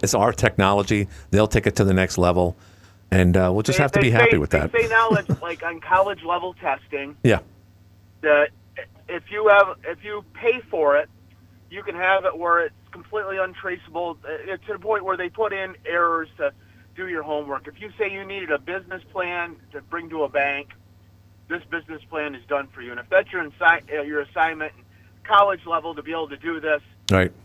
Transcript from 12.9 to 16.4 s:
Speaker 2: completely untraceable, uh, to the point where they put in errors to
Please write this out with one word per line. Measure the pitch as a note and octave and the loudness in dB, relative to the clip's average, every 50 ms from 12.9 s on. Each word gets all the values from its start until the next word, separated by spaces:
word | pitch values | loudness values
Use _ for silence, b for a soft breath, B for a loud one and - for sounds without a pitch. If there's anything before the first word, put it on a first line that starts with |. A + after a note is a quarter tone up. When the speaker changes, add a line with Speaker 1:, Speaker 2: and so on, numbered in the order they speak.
Speaker 2:
completely | - F3+ E3+ - G#3 G#3+ G3+ F#3+ F#3+ | -20 -20 -14 -8 -8 -6 -6 -6 -4
untraceable, | F#3+ F#3 F#3 F3 - - F#3 F3 E3+ - E3+ D#3+ E3+ F3 E3 D#3+ - - | -4 -4 -6 -6 -10 -8 -8 -8 -8 -12 -12 -8 -6 -6 -6 -8 -10 -12
uh, | C#3 D#3+ C3 B2+ F#3+ F#3+ | -12 -10 -10 -10 -10 -12
to | F3+ - - G#3 | -12 -10 -12 -12
the | F#3+ | -8
point | G3 G#3+ G#3+ G#3 F#3 | -4 -2 -2 -2 -2
where | F#3+ F#3 | -4 -6
they | F3 F3+ F3 | -4 -6 -8
put | - G#3+ A3 G#3 | -4 -4 -4 -4
in | G3 F#3+ F#3+ F#3 F3+ - - | -4 -6 -8 -10 -12 -12 -10
errors | D#3 E3+ F3 E3+ E3+ E3 D#3+ D#3+ - _ | -4 0 0 0 2 0 -2 -4 -8 _
to | - | -6